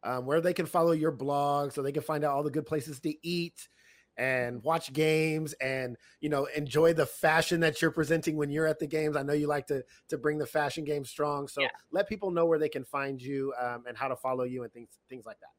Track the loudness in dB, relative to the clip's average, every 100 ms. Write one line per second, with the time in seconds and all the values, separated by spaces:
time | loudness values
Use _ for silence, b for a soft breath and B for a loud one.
0 | -4 -4 0 2 2 0 0 4 4 4
1 | 2 0 -2 0 2 2 0 -2 -2 -4
2 | -2 0 0 0 0 -2 -2 -4 -4 -8
3 | -6 -6 -4 -2 -4 -8 -20 b b b
4 | b -4 0 0 0 -4 -2 -2 -2 0
5 | 4 4 2 0 -4 -4 -4 -2 -4 -8
6 | b b -2 0 0 -2 -2 4 6 6
7 | 0 2 2 4 2 2 2 2 0 2
8 | 2 2 0 -2 -2 0 0 0 -2 0
9 | 0 0 0 0 2 -2 0 -4 -4 b
10 | _ -2 0 0 0 2 0 0 -2 -2
11 | -4 -2 0 0 -4 0 -2 -2 B -2
12 | 0 -2 -2 2 4 4 2 -2 -6 -4
13 | -4 -6 -6 -4 -4 -2 -4 -4 -10 -6
14 | -4 -2 -2 -2 -2 -4 -10 -12 -20 _
15 | _ -16 -16 -18 -20